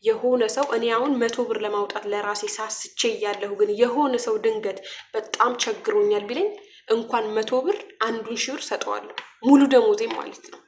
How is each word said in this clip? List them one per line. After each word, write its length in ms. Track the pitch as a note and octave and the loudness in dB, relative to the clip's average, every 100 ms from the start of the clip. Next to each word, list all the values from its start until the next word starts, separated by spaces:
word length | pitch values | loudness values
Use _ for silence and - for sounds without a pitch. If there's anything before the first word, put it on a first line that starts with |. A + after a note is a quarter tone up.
የሆነ 380 | G#3+ A3 B3 B3+ A3 | 2 2 2 2 2
ሰው፣ 180 | C4 C4 | 0 -2
እኔ 140 | A#3 A#3 | 0 0
አሁን 220 | A3+ C4 | 0 2
መቶ 220 | C4 A#3 A#3 | 2 0 -2
ብር 160 | A#3 A3 | -4 -2
ለማውጣት 440 | G#3+ G#3 G3+ G#3 G#3 | -2 -2 -4 -6 -4
ለራሴ 360 | G#3 G3+ G#3 G#3 | -4 -4 -4 -6
ሳስቼ 520 | - A3 - - - A#3+ | -6 -6 -8 -10 -2 -2
እያለሁ 440 | G#3 G#3 G3+ G3+ | 0 -4 -4 -6
ግን 160 | G3+ G#3 | 0 0
የሆነ 400 | G#3 A#3+ A#3+ C#4 A#3+ | 4 2 4 0 0
ሰው 160 | A#3+ G#3+ | -2 0
ድንገት 400 | A3+ G#3+ G3+ F#3+ - - - | 0 -2 -4 -8 -12 -16 -8
«በጣም 420 | A3 - - A#3 A#3+ | -8 -6 0 0 0
ቸግሮኛል» 680 | - G#3 - G#3 G#3 G#3 G3+ | -4 -2 0 2 2 2 -2
ቢለኝ 220 | B3 G4+ G#4 - - - | -2 -2 -4 -16 -20 -2
እንኳን 380 | A3+ A3+ A#3+ A3 | -2 0 -2 0
መቶ 300 | A3 A3 B3+ | -2 0 0
ብር 160 | C#4 G#4 - - | 0 -2 -6 -4
አንዱን 380 | A3+ A3+ G#3+ A#3 | -4 -2 -6 -6
ሺህ 140 | - | -6
ብር 100 | C#4 | -6
ሰጠዋለሁ፣ 520 | - G3+ - G#2 - - - _ | -6 -6 -4 -6 -8 -14 -14 _
ሙሉ 180 | A#3+ C#4 C#4 | 6 8 10
ደሞዜ 340 | B3+ A3 G3+ A3+ | 6 6 2 -2
ማለት 360 | - - - - | -6 -10 -14 -20
ነው። 140 | - | -20